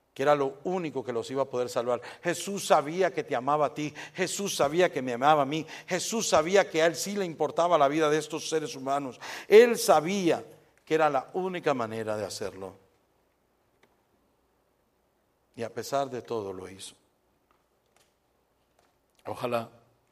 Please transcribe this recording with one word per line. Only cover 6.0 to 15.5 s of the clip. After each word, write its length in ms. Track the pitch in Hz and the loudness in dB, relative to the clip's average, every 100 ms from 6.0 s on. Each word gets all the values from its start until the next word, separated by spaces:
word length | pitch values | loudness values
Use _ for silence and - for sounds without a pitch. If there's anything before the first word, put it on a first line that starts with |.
| - 226 - | -4 -4 2
sabía 400 | 175 160 196 180 | 2 4 2 2
que 140 | 160 | 2
a 40 | 165 | 2
Él 100 | 165 | 2
sí 180 | 190 | -4
le 100 | 208 | -4
importaba 540 | 185 151 147 - 170 165 | -6 -4 -2 0 2 4
la 80 | 139 | 4
vida 240 | 151 151 | 4 2
de 80 | 151 | 0
estos 300 | 147 156 - | -2 -8 -4
seres 260 | 160 147 | -4 -4
humanos. 460 | 135 135 143 139 113 - - - | -8 -4 -4 -4 -10 -14 -14 8
Él 320 | 208 240 208 | 10 10 6
sabía 680 | 196 160 160 202 170 117 - - _ _ | 4 4 4 0 2 0 -4 -20 _ _
que 100 | - 156 | -2 2
era 120 | 151 | 2
la 220 | 139 - | 2 -2
única 380 | 185 185 180 156 | -6 -6 -2 -2
manera 440 | 131 110 110 110 107 | 0 -2 -4 -4 -4
de 100 | 95 | -6
hacerlo. 500 | - 101 92 95 95 _ _ _ _ _ _ _ _ _ _ _ _ _ _ _ _ _ _ _ _ _ _ _ _ _ _ _ | -6 -10 -10 -14 -16 _ _ _ _ _ _ _ _ _ _ _ _ _ _ _ _ _ _ _ _ _ _ _ _ _ _ _